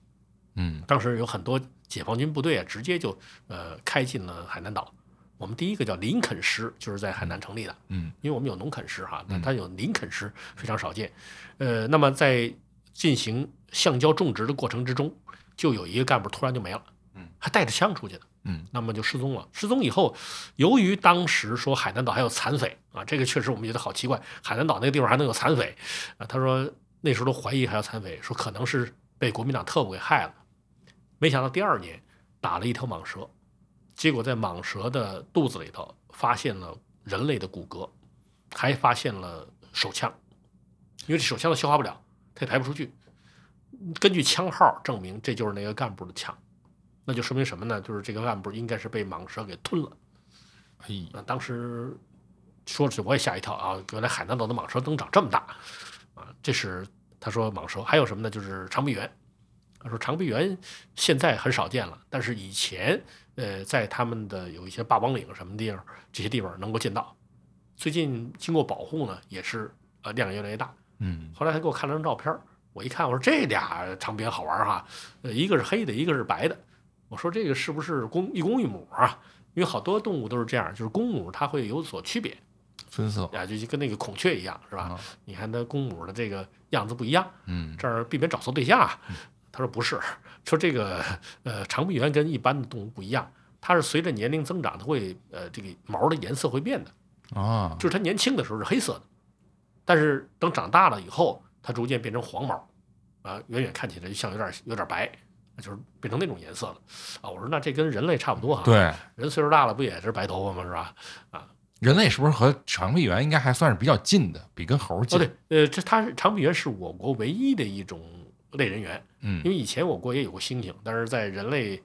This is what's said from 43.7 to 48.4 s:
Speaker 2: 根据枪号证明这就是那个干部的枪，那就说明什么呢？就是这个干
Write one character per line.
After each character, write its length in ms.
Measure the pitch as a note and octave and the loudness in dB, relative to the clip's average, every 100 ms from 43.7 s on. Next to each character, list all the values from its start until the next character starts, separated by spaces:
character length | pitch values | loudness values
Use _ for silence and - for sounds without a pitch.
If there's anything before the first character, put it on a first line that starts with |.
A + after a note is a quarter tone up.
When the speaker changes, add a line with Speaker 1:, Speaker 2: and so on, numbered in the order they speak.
| - F#3 D#3+ | -14 -10 4
Speaker 2:
根 140 | G3+ | 4
据 100 | F3+ | 6
枪 280 | C3 - F3+ | 4 2 0
号 280 | - E3 - | 8 8 8
证 160 | - A2 | -2 -6
明 180 | F#2 G#2+ | -6 -6
这 120 | C3+ | -4
就 120 | A#2 G#2+ | -2 -2
是 80 | |
那 100 | G2+ | -2
个 80 | G#2 | -6
干 220 | G#2 A2+ | -4 -4
部 100 | F#2+ | -6
的 80 | F2+ | -12
枪， 240 | - - - _ _ _ _ _ _ | -10 -10 -12 _ _ _ _ _ _
那 100 | - | -6
就 80 | B2 | -4
说 120 | - | -2
明 100 | C3 | 0
什 120 | C3 F2 | 0 -2
么 80 | |
呢？ 160 | A2+ G#2 | -4 -4
就 140 | F#2+ | -4
是 80 | G#2 | -8
这 100 | G2 | -6
个 100 | G#2+ | -4
干 180 | A#2+ G#2 | -4 -4